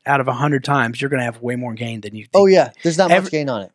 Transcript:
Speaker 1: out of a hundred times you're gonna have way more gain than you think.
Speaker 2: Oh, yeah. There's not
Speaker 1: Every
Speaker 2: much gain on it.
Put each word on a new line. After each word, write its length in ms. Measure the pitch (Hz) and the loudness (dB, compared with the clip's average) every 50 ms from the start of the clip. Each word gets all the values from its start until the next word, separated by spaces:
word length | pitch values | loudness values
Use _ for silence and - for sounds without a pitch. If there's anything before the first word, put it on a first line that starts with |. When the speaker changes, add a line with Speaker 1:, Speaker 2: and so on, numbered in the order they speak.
| - | -2
Speaker 1:
out 140 | 135 139 135 | 0 0 0
of 80 | 127 | 0
a 60 | 131 123 | -2 -2
hundred 300 | 123 147 151 147 131 - | -2 0 0 0 -2 0
times 360 | 143 143 135 117 117 120 - | 0 0 0 0 -2 -4 -6
you're 100 | 139 135 | -4 -4
gonna 140 | 139 127 123 | -2 -2 -4
have 180 | 120 110 117 | -6 -8 -6
way 140 | 120 120 123 | -6 -6 -6
more 180 | 123 123 120 113 | -6 -6 -8 -8
gain 280 | 107 120 117 113 107 | -8 -10 -10 -10 -10
than 140 | 104 104 107 | -12 -12 -14
you 80 | 107 107 | -14 -10
think. 80 | _ - | _ 4
Speaker 2:
Oh, 100 | 196 202 | 4 6
yeah. 260 | 190 185 170 139 127 _ _ - | 6 6 4 4 2 _ _ -4
There's 140 | 170 160 | -2 0
not 140 | 175 190 170 | 2 4 4
Speaker 1:
Every 140 | 175 190 190 | 4 4 2
Speaker 2:
much 60 | 185 | 0
gain 180 | 156 151 147 135 | -4 -4 -2 -2
on 120 | 120 104 95 | -4 -6 -6
it. 80 | - | -10